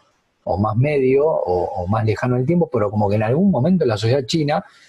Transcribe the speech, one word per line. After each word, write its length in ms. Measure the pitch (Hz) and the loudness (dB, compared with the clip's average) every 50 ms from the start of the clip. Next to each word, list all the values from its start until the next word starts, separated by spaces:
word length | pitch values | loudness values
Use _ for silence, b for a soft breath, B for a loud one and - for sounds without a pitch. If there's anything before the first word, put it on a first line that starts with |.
| b b b b b _ _ _ | b b b b b _ _ _
o 160 | - - 87 92 | -8 -6 -2 -2
más 180 | 101 107 104 | 0 0 2
medio, 500 | 117 135 151 151 139 131 131 131 139 147 | 2 0 2 2 2 2 2 2 2 2
o, 560 | 160 156 - - 87 90 90 87 - - 92 | 2 0 -2 -2 0 -2 -2 -2 -4 -4 -6
o 40 | 90 | -4
más 180 | 87 107 110 107 | -2 -2 0 0
lejano 300 | 110 101 - - 123 123 | 0 -2 -2 0 0 0
en 60 | 123 | 0
el 60 | 127 | 0
tiempo, 220 | 143 175 175 165 160 | 0 0 0 0 0
pero 180 | - 113 104 101 | 0 -2 -2 0
como 180 | 104 107 107 98 | 0 0 0 0
que 60 | 104 | 0
en 80 | 110 | 0
algún 300 | 107 110 127 160 202 202 | 0 0 0 2 2 2
momento 340 | 170 123 127 175 190 170 156 | 2 2 2 2 2 2 2
la 100 | 120 107 | 0 0
sociedad 280 | 98 110 113 131 143 123 | 0 0 0 0 0 -2
china 400 | - - 165 147 143 151 180 - B B B B | -2 -2 -2 0 0 -2 -4 -4 B B B B